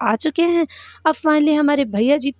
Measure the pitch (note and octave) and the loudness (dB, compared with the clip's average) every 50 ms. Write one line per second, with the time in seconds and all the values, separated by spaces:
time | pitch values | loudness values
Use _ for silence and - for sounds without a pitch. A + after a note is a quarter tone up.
0 | - G#3+ A3 - - D#4 - - E4+ E4+ E4+ E4+ D#4+ - - - - - - - | -2 -2 -2 -2 -2 -4 -2 0 0 0 2 0 -2 -2 -6 -14 -20 -20 -20 -4
1 | _ D#4+ D4+ - - D#4 D4+ D4+ D4 D#4 D4+ D4+ D4 C#4+ D4 C#4+ C4+ G#3+ G3+ G3+ | _ -2 -2 0 0 0 2 2 2 2 2 2 2 2 2 0 -2 -2 -2 0
2 | A#3 B3+ C#4+ D4 A#3+ C#4 - - | 2 2 2 0 0 -4 -8 -4